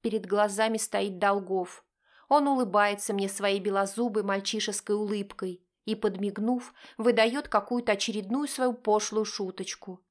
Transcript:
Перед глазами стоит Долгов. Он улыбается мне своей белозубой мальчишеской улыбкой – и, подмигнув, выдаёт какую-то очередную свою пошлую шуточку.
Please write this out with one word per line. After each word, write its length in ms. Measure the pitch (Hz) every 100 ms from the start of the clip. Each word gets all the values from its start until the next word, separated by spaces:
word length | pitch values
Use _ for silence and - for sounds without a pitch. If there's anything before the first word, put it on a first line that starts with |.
Перед 260 | 233 214 185
глазами 520 | 202 208 196 220 220
стоит 400 | - 202 202 185
Долгов. 640 | 196 196 185 190 180 - _ _ _ _ _
Он 180 | 285 285
улыбается 680 | 269 240 190 208 202 -
мне 160 | 202 196
своей 300 | 196 202 202
белозубой 640 | 196 196 196 208 240 208
мальчишеской 760 | 196 196 196 214 214 202 - 208
улыбкой – 640 | 214 208 196 - 185 180 _ _
и, 100 | -
подмигнув, 800 | 214 214 190 202 202 214 247 247 - - -
выдаёт 520 | 226 233 226 262 294
какую-то 440 | 214 202 240 240
очередную 560 | 208 220 214 190 247 285
свою 260 | - 254
пошлую 500 | 240 - 214 214 214
шуточку. 760 | 208 - 196 185 190 - - 185 _